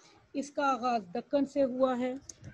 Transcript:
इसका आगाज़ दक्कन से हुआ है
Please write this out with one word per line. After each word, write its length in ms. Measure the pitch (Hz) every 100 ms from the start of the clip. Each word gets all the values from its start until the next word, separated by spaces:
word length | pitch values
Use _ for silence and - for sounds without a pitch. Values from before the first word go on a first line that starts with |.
| - - _ 277
इसका 300 | 269 - 285
आगाज़ 380 | 254 247 233
दक्कन 420 | 180 240 - 285 277
से 160 | 285
हुआ 340 | 269 254 262 247
है 240 | 254 262 - - -